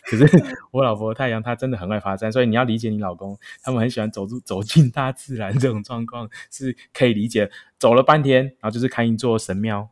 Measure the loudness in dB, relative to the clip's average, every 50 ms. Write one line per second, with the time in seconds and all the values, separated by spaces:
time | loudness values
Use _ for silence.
0 | -8 -2 2 4 6 8 8 6 4 2 -4 -14 -14 _ -2 0 0 0 0 -2
1 | -4 -6 -4 -4 -4 -4 -4 -4 -4 -6 -6 -4 -4 -6 -6 -6 -4 -4 -4 -4
2 | -2 -4 -4 -4 -4 -2 0 2 2 2 2 2 2 0 0 -2 -2 -4 -4 -4
3 | -4 -6 -8 -8 -12 -14 -14 -14 -18 -20 -20 -12 -8 -4 -2 0 -2 -2 -2 -4
4 | -6 -6 -6 -8 -8 -8 -10 -10 -8 -6 -6 -6 -4 2 4 4 4 4 2 -4
5 | -4 -4 -6 -10 -12 -12 -8 -8 -6 -4 -2 0 0 0 -2 -4 -6 -8 -8 -8
6 | -8 -8 -10 -12 -12 -14 -16 -18 -20 -18 -14 -10 -8 -8 -8 -10 -14 _ -4 0
7 | 2 2 2 0 -2 0 0 0 0 -2 -4 -10 -20 _ _ 0 2 4 6 6
8 | 6 6 6 4 4 4 4 4 2 0 -6 _ -8 -6 -4 -2 -2 -2 0 0
9 | 0 0 0 0 0 0 0 0 -2 -4 -4 -4 -4 -4 -4 -6 -8 -10